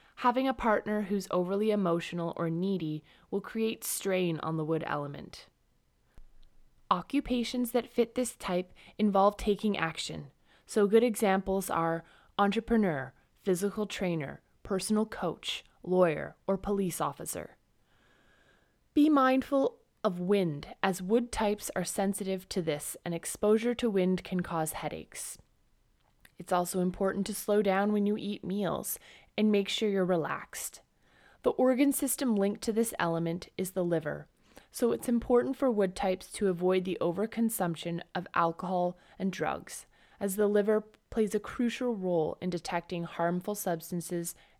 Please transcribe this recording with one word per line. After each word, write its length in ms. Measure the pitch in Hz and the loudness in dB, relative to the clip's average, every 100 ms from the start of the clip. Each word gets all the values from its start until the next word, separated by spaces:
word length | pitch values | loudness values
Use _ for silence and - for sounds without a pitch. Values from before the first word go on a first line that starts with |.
| _ - | _ -2
Having 280 | 247 247 269 | 0 2 2
a 80 | |
partner 480 | 254 233 208 - 214 | 0 2 2 0 -2
who's 240 | 196 202 190 | 0 -2 0
overly 400 | 180 180 202 220 | 0 0 0 2
emotional 600 | 208 185 170 - 175 170 - | 2 2 2 -2 -4 -4 -2
or 120 | 165 | -2
needy 540 | 165 190 190 156 151 - _ - | 0 0 0 -2 -6 -8 _ -8
will 80 | 196 | -6
create 420 | - 226 220 226 | -4 -2 -2 -2
strain 560 | - - 196 185 180 160 | -6 -4 0 2 2 0
on 180 | - 160 | -2 -2
the 80 | |
wood 200 | 156 160 - | 0 -2 -2
element. 600 | 147 143 143 - - - _ _ _ _ _ _ - - - - - - _ - | -4 -6 -10 -14 -18 -20 _ _ _ _ _ _ -20 -20 -20 -20 -20 -20 _ -4
Occupations 800 | 180 - 277 - 247 226 247 240 | -4 -2 -4 -2 -2 -2 -4 -2
that 160 | 240 233 | -2 -2
fit 260 | - 226 | -2 -2
this 220 | - 247 - | -2 -6 -6
type 360 | - 180 185 - - - | -4 -2 -4 -10 -14 -2
involve 380 | 208 196 202 202 | 2 4 4 4
taking 400 | - 196 214 196 | 0 0 0 0
action, 500 | 160 160 - 156 143 _ _ _ - | -2 -4 -8 -10 -12 _ _ _ -4
so 200 | 220 202 | 2 6
good 160 | 226 | 6
examples 680 | 240 208 208 196 190 196 185 | 6 2 2 2 2 -2 0
are 340 | - 165 165 - - _ - | 0 0 -2 -6 -20 _ 0
entrepreneur, 760 | 202 214 226 226 196 143 131 - _ _ | 2 2 2 2 2 0 -6 -14 _ _
physical 440 | - 180 202 214 208 | 0 0 0 -4 -6
trainer, 560 | - 185 165 143 143 _ _ | -4 -2 -2 -4 -10 _ _
personal 440 | - 190 - 214 214 | -4 -2 0 0 0
coach, 580 | - 175 - - - - _ | -2 -4 -4 -8 -10 -12 _
lawyer, 540 | 175 185 175 151 147 - - | 0 4 4 2 -6 -8 -4
or 100 | 196 | -4
police 440 | 202 202 185 - | -2 -2 0 -2
officer. 560 | 147 135 - - - - _ _ _ _ _ _ _ _ _ _ _ _ _ | -4 -4 -10 -10 -10 -16 _ _ _ _ _ _ _ _ _ _ _ _ _
Be 160 | - 294 | 4 6
mindful 720 | 294 262 262 - 277 269 - _ _ | 6 6 4 2 2 2 -2 _ _
of 160 | 214 175 | -4 -2
wind, 480 | 180 202 175 143 - - | 2 2 2 -2 -10 -4
as 200 | 196 180 | -2 -2
wood 300 | 185 233 240 | 2 2 2
types 380 | - 214 208 - | 0 0 0 -4
are 100 | - | -6
sensitive 640 | 175 - 196 196 190 190 185 | -4 -2 -2 -2 -4 -6 -6
to 120 | 196 | -4
this, 340 | 165 147 - - | -2 -4 -6 -10
and 100 | 175 | -6
exposure 600 | 170 - - 208 220 233 | -6 -6 -2 4 4 2
to 160 | 240 240 | 0 0
wind 320 | 196 185 185 | 2 2 2
can 180 | - 180 | -2 -4
cause 340 | 175 165 160 | -2 -2 -4
headaches. 640 | - 151 160 - - - - - _ _ _ _ _ _ _ - - | -4 -8 -8 -12 -14 -14 -14 -20 _ _ _ _ _ _ _ -20 -14
It's 140 | 175 | -2
also 280 | 180 175 185 | 0 0 0
important 460 | 180 - 196 196 202 | 0 0 -2 0 -4
to 80 | |
slow 280 | 202 - 208 | -4 0 2
down 300 | 202 190 208 | 4 2 2
when 140 | 208 202 | 2 2
you 100 | 208 | 0
eat 260 | 202 208 | -4 -6
meals 540 | - 196 185 69 - - - - _ - | -6 -2 -2 -2 -4 -8 -12 -20 _ 0
and 140 | 214 | 4
make 200 | 208 196 | 4 2
sure 180 | - 214 | 0 0
you're 160 | 196 | 2
relaxed. 800 | 180 175 147 143 - - - - _ _ _ _ _ _ | 2 2 0 -4 -8 -10 -12 -12 _ _ _ _ _ _
The 80 | - | -2
organ 420 | - 254 254 285 | 4 4 6 4
system 440 | 277 269 - 262 208 | 2 0 0 0 2
linked 240 | 196 202 | 2 0
to 80 | - | -2
this 220 | 214 226 - | 0 0 0
element 500 | 170 165 165 175 - - | 0 0 0 -4 -6 -8
is 140 | 185 | -4
the 140 | 190 | -2
liver, 440 | 175 165 151 147 147 _ _ - - | 0 0 -2 -8 -10 _ _ -20 -14
so 200 | - 233 | -2 0
it's 180 | 233 - | 0 0
important 480 | 240 233 247 254 269 | 0 4 4 4 0
for 140 | 269 | 0
wood 240 | 208 190 | 2 0
types 380 | 190 196 185 - | 0 -2 -2 -6
to 160 | - 202 | -2 0
avoid 360 | 170 180 190 | 2 2 2
the 140 | 185 - | 2 -2
overconsumption 1000 | 175 180 226 226 226 - 175 160 170 170 - | -2 0 -2 0 -2 0 -2 -2 -4 -6 -6
of 140 | 180 175 | -8 -4
alcohol 640 | - 165 165 180 185 180 - - - | 2 2 0 -4 0 0 -2 -14 -6
and 100 | 196 | -4
drugs, 560 | 180 151 - - - - _ _ - | -2 -4 -4 -8 -16 -18 _ _ -8
as 160 | 202 | -4
the 140 | 190 208 | 0 2
liver 360 | 208 202 214 214 - - | 4 4 2 0 -14 -8
plays 220 | - 208 | -2 0
a 60 | 214 | 0
crucial 560 | - - 240 - 247 | -4 -2 -2 0 -4
role 420 | 214 185 175 156 - | -2 0 2 0 -2
in 100 | 185 | -4
detecting 540 | 175 - 175 - 175 | -6 -4 -6 -4 -6
harmful 500 | 170 - 170 180 196 | -6 0 0 0 -2
substances 800 | 202 190 170 - 175 160 175 170 - _ _ | -4 -2 -4 -4 -8 -4 -6 -6 -10 _ _